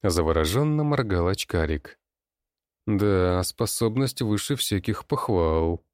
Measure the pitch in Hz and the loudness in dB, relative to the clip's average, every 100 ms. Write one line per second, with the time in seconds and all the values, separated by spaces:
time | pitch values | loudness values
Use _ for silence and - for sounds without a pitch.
0 | 104 85 80 80 78 107 151 151 147 143 | 0 0 2 2 2 0 0 0 0 0
1 | 110 90 85 98 - 87 78 78 - - | 0 0 0 -2 -2 -2 0 -2 -6 -20
2 | _ _ _ _ _ _ _ _ - 104 | _ _ _ _ _ _ _ _ -2 0
3 | 104 98 90 90 92 - 113 - 117 113 | 2 4 2 2 -2 -2 -4 0 -2 0
4 | 135 - 113 104 - 139 - 101 92 104 | -2 -2 -2 -2 -2 -4 -2 -2 -2 -6
5 | - - - 101 82 80 82 85 _ | -4 -4 0 2 2 2 0 -2 _